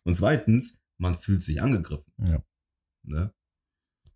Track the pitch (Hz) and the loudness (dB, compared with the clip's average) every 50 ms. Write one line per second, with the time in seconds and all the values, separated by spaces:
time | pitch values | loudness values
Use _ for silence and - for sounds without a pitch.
0 | _ 87 85 90 98 113 156 135 - - 110 123 123 - - - _ _ _ - | _ 0 2 2 4 2 2 2 2 2 2 2 2 -2 -4 -10 _ _ _ -6
1 | 92 92 85 85 - - 98 90 - - 78 - - 135 131 95 80 - 76 73 | -4 -4 -4 -2 -2 0 0 0 2 0 0 -2 0 0 0 0 -2 -4 -8 -10
2 | - - _ - 107 90 80 73 - _ _ _ _ _ _ _ _ _ _ _ | -12 -16 _ -4 -2 0 0 -2 -4 _ _ _ _ _ _ _ _ _ _ _
3 | - - 76 78 90 107 - _ _ _ _ _ _ _ _ _ _ _ _ _ | -14 -8 -6 -4 -4 -6 -8 _ _ _ _ _ _ _ _ _ _ _ _ _
4 | _ _ _ | _ _ _